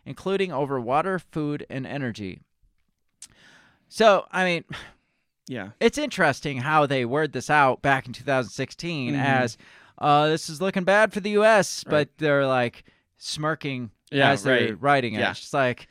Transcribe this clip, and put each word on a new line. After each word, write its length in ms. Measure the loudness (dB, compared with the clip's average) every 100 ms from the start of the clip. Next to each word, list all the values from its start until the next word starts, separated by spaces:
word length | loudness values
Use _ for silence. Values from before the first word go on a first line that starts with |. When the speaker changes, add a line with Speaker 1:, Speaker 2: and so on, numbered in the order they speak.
| -18
Speaker 1:
including 460 | -10 -4 -2 -2
over 260 | -4 -4 -4
water, 400 | -2 -2 -2 -6
food, 480 | -6 -6 -6 -6 -8
and 160 | -10 -8
energy. 520 | -6 -6 -8 -10 -12 _ _ _ _ _ _ _ _ -20 _ -20 _ _ _ _
So, 380 | 4 6 6 2
I 140 | -2
mean, 200 | -2 -2 -6 -14 -16 _ _ _ _ _ -12
Speaker 2:
Yeah. 220 | -10 -10 0
Speaker 1:
it's 180 | 0 0
interesting 600 | -4 0 0 0 -6 -6
how 280 | 0 2 2
they 180 | 0
word 280 | 0 -2 -2
this 180 | -4 0
out 320 | 4 4 2
back 240 | 0 0 -2
in 60 |
two 120 | -10
thousand 260 | -2 -2 -2
sixteen 640 | -8 -10 -8 -8 -6 -4
Speaker 2:
Mm-hmm. 80 | -2
Speaker 1:
as, 360 | 0 2 0 -4 -18 -20 -20 -4
uh, 300 | 2 4 4
"This 200 | 0 -4
is 120 | -4
looking 240 | -4 0
bad 280 | 2 4 2
for 80 | 0
the 100 | 0
U 140 | 4
S," 400 | 6 6 2 -4 -2
Speaker 2:
Right. 40 |
Speaker 1:
but 280 | 0 0 _
they're, 280 | 0 2 2
like, 380 | 2 0 -4 _ _ _ _
smirking 720 | -12 -6 -4 -4 -6 -8 -10 -14 _
Speaker 2:
Yeah, 200 | 2 4
Speaker 1:
as 120 | 4
they're 220 | 2 2 0
Speaker 2:
right. 100 | 0
Speaker 1:
writing 320 | 2 2 2
it. 60 | -2
Speaker 2:
Yeah. 100 | -2
Speaker 1:
It's 80 | -4
just 140 | -6
like 340 | -2 0 -2 -12